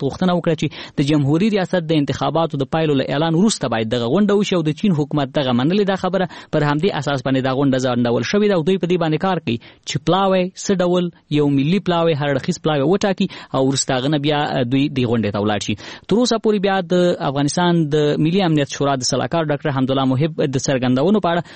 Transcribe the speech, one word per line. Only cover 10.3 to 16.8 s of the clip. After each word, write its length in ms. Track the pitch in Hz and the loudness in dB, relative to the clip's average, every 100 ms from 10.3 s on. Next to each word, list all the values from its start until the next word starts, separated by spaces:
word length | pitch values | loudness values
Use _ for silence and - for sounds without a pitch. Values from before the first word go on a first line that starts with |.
| 190 180 - | 2 0 -4
څه 80 | - 190 | -2 0
ډول 240 | 180 180 175 - - 147 | 2 0 -2 -6 -4 0
یو 100 | 147 | 2
ملي 300 | 139 143 190 | 2 2 0
پلاوی، 340 | 185 170 165 | 0 0 2
هر 160 | 143 147 | 0 0
اړخیز 280 | 139 - 175 | -2 -2 -4
پلاوی 200 | 160 151 139 | -2 0 2
وټاکي 420 | 196 208 185 190 - - | 2 0 0 -4 -6 -6
او 80 | 135 135 | 0 0
وروسته 280 | 135 - 131 | 0 -2 -2
هغه 140 | 131 | 0
نه 60 | 156 143 | 0 0
بیا 140 | 147 147 143 120 | 0 0 -2 0
دوی 120 | 135 147 | 0 0
دې 140 | 135 123 | 0 0
غونډې 220 | 117 104 | 0 0
ته 60 | 104 | 0
ولاړ 220 | 104 104 - | 0 -2 -4
شي. 100 | 104 - - - | -8 -10 -12 -2
تر 60 | 208 | 0
اوسه 220 | 247 226 | 2 0
پورې 220 | 220 214 196 | 0 0 0
بیا 120 | 190 | 0